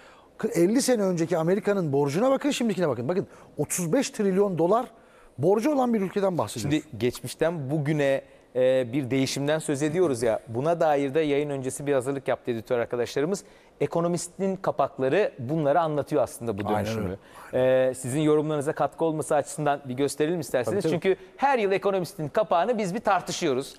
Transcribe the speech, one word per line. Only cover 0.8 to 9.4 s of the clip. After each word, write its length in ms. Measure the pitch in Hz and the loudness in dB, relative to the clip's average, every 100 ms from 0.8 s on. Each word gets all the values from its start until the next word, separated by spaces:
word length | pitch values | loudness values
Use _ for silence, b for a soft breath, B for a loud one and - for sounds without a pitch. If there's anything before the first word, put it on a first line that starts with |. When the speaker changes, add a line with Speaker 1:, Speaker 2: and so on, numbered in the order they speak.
Speaker 1:
sene 200 | 247 240 | 2 2
önceki 340 | 190 175 165 170 | 2 0 0 0
Amerika'nın 540 | 160 202 202 202 160 | 2 0 0 0 2
borcuna 380 | 139 143 151 262 | 2 2 2 2
bakın, 200 | 262 294 | 2 0
şimdikine 380 | - 233 180 165 | 0 0 0 0
bakın. 200 | 120 123 | 0 -2
Bakın, 180 | 185 139 B B - | -2 -4 B B -6
otuz 340 | 147 - 170 | -4 -2 0
beş 180 | 247 - | 0 0
trilyon 480 | - 202 185 202 165 | 0 0 2 2 2
dolar 280 | 170 220 247 B B B B - | 2 2 0 B B B B -2
borcu 340 | 156 214 254 | 2 4 2
olan 200 | 285 247 | 2 2
bir 60 | 226 | 0
ülkeden 380 | 190 202 190 165 | 0 0 0 0
bahsediyoruz. 440 | 104 120 107 151 | -2 -4 -2 -2
Speaker 2:
Şimdi 140 | - 107 | -2 -4
geçmişten 720 | 123 - 123 - 160 175 131 | -4 -4 -8 -2 -2 -2 -4
bugüne, 520 | 156 143 156 139 135 - B _ 123 | -2 0 0 2 0 -4 B _ 0
e, 360 | 127 131 123 | 4 4 0
bir 180 | 139 127 | -2 0
değişimden 480 | 135 131 135 | 0 0 0